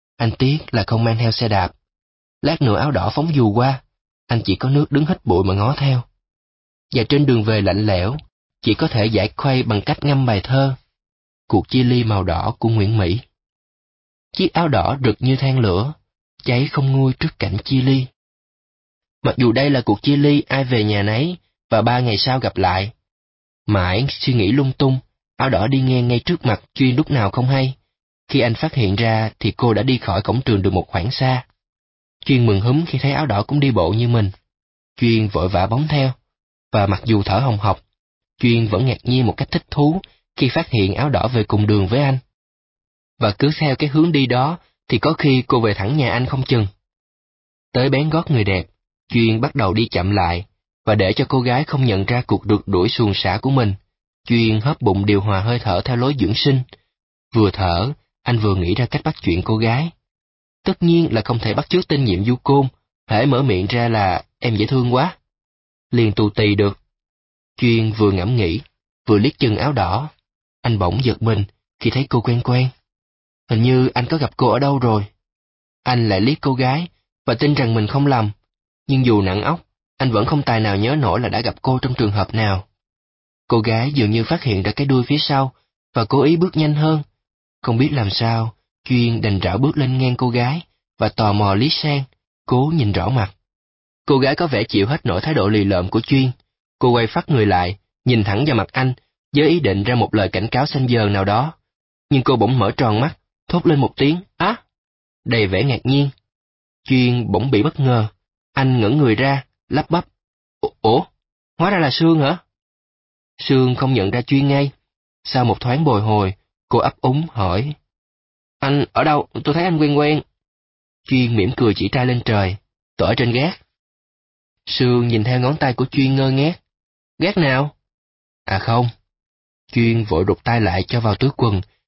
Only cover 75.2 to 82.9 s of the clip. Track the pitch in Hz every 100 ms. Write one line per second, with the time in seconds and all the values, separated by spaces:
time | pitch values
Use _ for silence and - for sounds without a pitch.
75.2 | _ _ _ _ _ _ - 127 113 95
76.2 | 113 156 147 127 127 139 175 _ _ _
77.2 | - 120 143 143 120 113 104 139 143 127
78.2 | 107 - _ _ _ _ - 135 123 104
79.2 | 95 95 117 170 - _ _ - 131 107
80.2 | 139 151 131 113 110 98 110 156 117 85
81.2 | 120 98 110 - - 127 131 123 110 101
82.2 | 95 110 110 95 - _ _